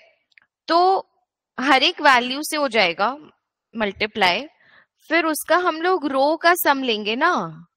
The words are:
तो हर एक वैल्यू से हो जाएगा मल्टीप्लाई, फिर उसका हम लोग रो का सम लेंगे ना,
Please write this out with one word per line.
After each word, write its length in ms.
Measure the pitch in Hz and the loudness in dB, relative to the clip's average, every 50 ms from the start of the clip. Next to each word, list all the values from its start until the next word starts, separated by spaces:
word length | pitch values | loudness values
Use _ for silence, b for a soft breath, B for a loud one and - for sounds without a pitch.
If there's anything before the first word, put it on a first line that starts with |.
| _ _ _ _ _ _ _ _ _ _ _ _ _ - | _ _ _ _ _ _ _ _ _ _ _ _ _ 0
तो 400 | 330 339 359 381 381 370 - _ _ _ _ _ _ _ _ _ - - | 2 2 4 4 2 0 -4 _ _ _ _ _ _ _ _ _ -10 -4
हर 220 | 254 285 277 262 | 0 2 2 4
एक 180 | 285 339 349 - | 2 0 0 2
वैल्यू 420 | 294 294 262 240 247 247 262 285 | 4 4 4 4 2 0 -6 -8
से 140 | 302 - 311 | -8 -6 -4
हो 120 | 302 285 262 | -4 -4 0
जाएगा 500 | 214 226 190 170 165 185 202 233 277 302 302 - _ _ _ _ _ _ _ _ - | 0 2 0 0 0 -2 -2 -4 -4 -6 -14 -20 _ _ _ _ _ _ _ _ -8
मल्टीप्लाई, 720 | 226 214 202 196 - 202 214 - 214 190 180 175 175 185 214 _ b b b b b b b _ _ _ - | -6 -6 -6 -4 -6 -6 -6 -2 0 0 2 0 0 -4 -10 _ b b b b b b b _ _ _ -2
फिर 160 | 311 339 339 | -2 0 0
उसका 320 | 320 302 - - - 320 | 0 -4 -4 -2 0 0
हम 260 | 359 359 349 311 320 | 0 0 -2 -4 -2
लोग 240 | 330 370 381 320 277 | -2 -2 -2 -2 -2
रो 300 | 294 269 269 277 294 330 | -4 -2 0 0 0 0
का 180 | 320 - 339 359 | 2 2 2 2
सम 280 | 349 - 320 277 269 | 2 2 0 0 0
लेंगे 340 | 262 247 220 208 208 208 226 | -2 -4 -4 -4 -4 -6 -4
ना, 500 | 254 311 359 349 240 180 160 156 160 175 _ _ | -2 0 0 0 -2 -4 -8 -12 -16 -20 _ _